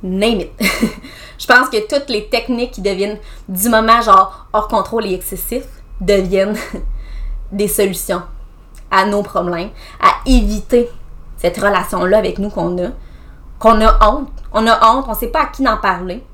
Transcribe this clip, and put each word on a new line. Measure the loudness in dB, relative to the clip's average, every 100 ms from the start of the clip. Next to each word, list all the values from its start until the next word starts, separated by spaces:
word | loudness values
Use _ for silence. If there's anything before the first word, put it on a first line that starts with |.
Name | -4 -2 0 0
it. | -4 -4
<laughs> | -4 0 -4 -4 -18 -20 -20 -16
Je | 4
pense | 4 4
que | -2 -2
toutes | -2 -2
les | -6 -2
techniques | -4 -2 -4 -4
qui | -4
deviennent | -4 -2 -4 -6 -12 -18 -12
du | -4 2
moment, | 2 6 4
genre, | 6 6 6 -2 -4
hors | -4 -2
contrôle | -2 -2 -4 -4
et |
excessif | -4 -6 -10 -6 -8 -8 -18 -16 -10
deviennent | 2 2 2 0 0 -2 -6 -8 -6 -8
<laughs> | -10 -10 -8 -8 -8
des | -4 -2
solutions | 0 0 0 -6 -6 -6 -16 -18 -20 -20 -20 -2
à | 0 2
nos | 0
problèmes, | -2 -2 -2 -4 -8 -12 -20 0
à | 0 0 4
éviter | 4 4 -2 2 2 2 -6 -16 -18 -18 -4
cette | -4 0
relation-là | 0 0 0 -2 2 2
avec | 2 -4
nous | -6
qu'on | -4 -4 -2
a, | -6 -8 -16 -20 -20 -20 -20 0
qu'on | 4 6
a | 6 6 4
honte. | 2 -4 -12 -6
On | 0 2
a | 6 6
honte, | 4 0
on |
sait | -6 -2
pas | -2
à | -2
qui | -2 -2
en | 0
parler. | -2 -2 -6 -10 -12